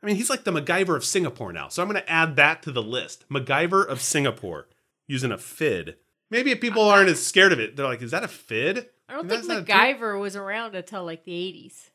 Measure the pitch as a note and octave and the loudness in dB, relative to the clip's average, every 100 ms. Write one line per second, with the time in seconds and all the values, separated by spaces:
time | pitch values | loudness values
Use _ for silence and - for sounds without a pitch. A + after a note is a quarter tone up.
0 | G#3 G3+ A#3+ C4+ - E3 C#3 F3+ F#3 D#3 | 0 0 0 -2 -2 -2 0 0 2 0
1 | - G3 E3 - G#2+ E2+ C#2 - F#3 G#3 | 0 0 -2 -4 -10 -8 -10 -4 -2 -2
2 | - E3 E3 C#3+ D3 D#3+ - B2 G#2+ B2 | 0 2 2 6 4 4 -4 -4 -2 -4
3 | D#2 - _ C#3 B2+ C#3 E3+ F#3+ G3 C3 | -6 -12 _ -6 0 0 2 2 2 -2
4 | - D#3 C#3 G#2+ G2 D#2 - _ _ _ | -2 0 0 -2 -8 -12 -14 _ _ _
5 | _ C3+ B2+ G2 - - D#3 F#2+ D#2+ - | _ -4 -2 -4 -8 -4 -2 0 -4 -14
6 | _ _ _ A3+ B3+ B3 A#3+ G#3+ G#3 G3+ | _ _ _ -2 0 0 0 2 6 8
7 | F#3+ D#3+ - - G3 D#3 A2 B2+ C#3 A#2+ | 8 4 -2 4 4 6 -2 -4 -6 -4
8 | A#2+ D#3 A3+ - - A2 C#3 A3 A#3+ _ | -4 -4 -6 -12 -8 -2 -2 -2 -8 _
9 | _ C#4+ F3+ A3+ E4+ E4 E3+ G3 A#3 C4+ | _ -12 -6 -6 -4 -6 2 4 4 2
10 | A3+ G3+ G3+ G3 G3 G#3 A3+ G3 F3 G3+ | -4 -4 -6 -8 -8 -8 -8 -10 -10 -10
11 | F3 E3 F3 F3 F#3 F3 - - - | -10 -10 -10 -8 -8 -10 -20 -20 -20